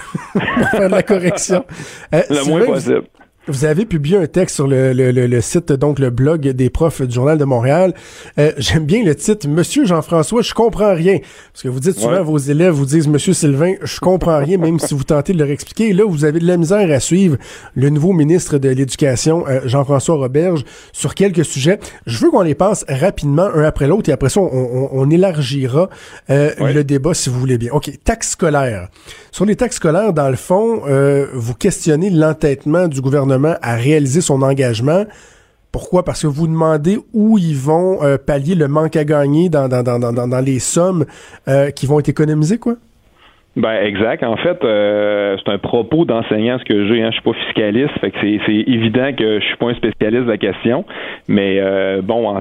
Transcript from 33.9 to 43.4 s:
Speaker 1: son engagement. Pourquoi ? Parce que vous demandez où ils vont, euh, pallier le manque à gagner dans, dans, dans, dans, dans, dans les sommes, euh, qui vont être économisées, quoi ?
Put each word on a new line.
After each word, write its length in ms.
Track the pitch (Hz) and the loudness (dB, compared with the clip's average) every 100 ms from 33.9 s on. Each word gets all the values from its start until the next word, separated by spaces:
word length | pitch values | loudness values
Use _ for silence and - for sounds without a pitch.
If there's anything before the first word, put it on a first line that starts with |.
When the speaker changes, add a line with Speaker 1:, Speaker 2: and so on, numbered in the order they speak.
| 156 139 151 | 2 2 0
Speaker 1:
son 200 | - 135 | 0 2
engagement. 600 | 135 139 127 110 131 175 214 - - _ _ _ _ | 2 2 0 0 0 0 -2 -8 -20 _ _ _ _
Pourquoi ? 300 | 120 - 180 170 | -12 -2 -2 0
Parce 160 | 123 | -2
que 60 | 156 | -4
vous 200 | 139 165 | -2 -2
demandez 500 | 160 160 156 151 220 - | 0 2 2 0 -2 -2
où 240 | 226 214 220 | 0 2 4
ils 200 | 165 143 | 2 0
vont, 440 | 135 160 185 190 | 0 0 2 0
euh, 140 | 143 139 | 0 0
pallier 380 | - 143 139 185 | 0 -2 0 0
le 140 | 143 | 0
manque 260 | 151 156 160 | 0 0 0
à 80 | |
gagner 460 | 147 151 143 151 180 | 0 0 2 2 2
dans, 180 | 151 135 | 2 0
dans, 160 | 127 | 0
dans, 160 | 123 120 | 0 -2
dans, 140 | 120 | -2
dans, 120 | 123 123 | -2 -2
dans 100 | 127 | -2
les 200 | 135 131 | 0 -2
sommes, 440 | - 170 180 180 151 - - - - | -2 0 2 0 -2 -6 -20 -12 -2
euh, 200 | 135 143 | 0 0
qui 140 | 139 131 | -2 0
vont 140 | 151 | 0
être 80 | 147 | 0
économisées, 520 | 143 151 151 151 233 | 0 0 0 0 0
quoi ? 160 | 240 233 _ _ _ _ _ _ | -2 -6 _ _ _ _ _ _